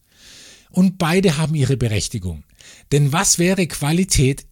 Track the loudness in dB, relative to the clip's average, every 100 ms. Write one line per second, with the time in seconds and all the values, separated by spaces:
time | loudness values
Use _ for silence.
0 | _ _ -20 -20 -20 -20 _ 0 0 2
1 | 0 2 2 0 -2 0 0 0 -2 -2
2 | -4 -6 -8 -10 -16 _ -20 -20 -2 0
3 | 2 2 0 2 0 0 -2 -4 -2 0
4 | 0 2 2 0 -8